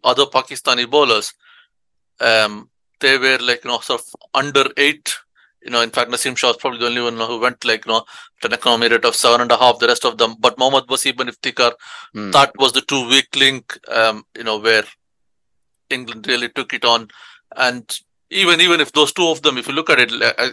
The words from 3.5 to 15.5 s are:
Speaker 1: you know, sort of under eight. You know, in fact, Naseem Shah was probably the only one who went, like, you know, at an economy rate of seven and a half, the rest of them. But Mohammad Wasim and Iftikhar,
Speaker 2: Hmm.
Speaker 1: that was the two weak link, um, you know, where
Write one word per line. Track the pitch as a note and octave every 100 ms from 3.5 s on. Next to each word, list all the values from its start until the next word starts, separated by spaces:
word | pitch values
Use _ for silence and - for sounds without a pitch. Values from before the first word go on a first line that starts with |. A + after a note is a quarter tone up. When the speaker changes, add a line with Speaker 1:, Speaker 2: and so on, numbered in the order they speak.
| A#2+
Speaker 1:
you | B2
know, | A#2+
sort | - B2
of | - - _
under | C3 C#3+ C#3 C3+ -
eight. | C#3+ D3+ - - _ _ _ _
You | -
know, | A#2+
in | A2+
fact, | B2+ A#2+
Naseem | B2 C3+ B2+
Shah | -
was | -
probably | B2+ A#2+
the | A#2+
only | A#2+
one | A#2+ A2+
who | A2+ A#2
went, | B2 A#2+
like, | A#2+ A2 -
you |
know, | A2+ - - - -
at |
an | A#2
economy | A#2 B2+ A#2 A#2
rate | A2+
of | A#2+
seven | - B2 A#2+
and | A#2+
a | A#2
half, | B2 A#2
the | A#2
rest | A#2+
of | C3 A2
them. | A2+ A2+
But | B2 B2+
Mohammad | C3 C3+ B2
Wasim | C3 C#3 B2+
and | B2
Iftikhar, | - C3 B2 A#2+ - - - -
Speaker 2:
Hmm. | G#2+ G2+
Speaker 1:
that | C#3 C#3 B2
was | C3
the | C3
two | - C#3 A#2
weak | C3+ - C3+
link, | C3+ C3 - - -
um, | A#2 A2+ G#2+ - -
you |
know, | A2+ G#2+
where | A2 A2 A2 - _ _ _ _ _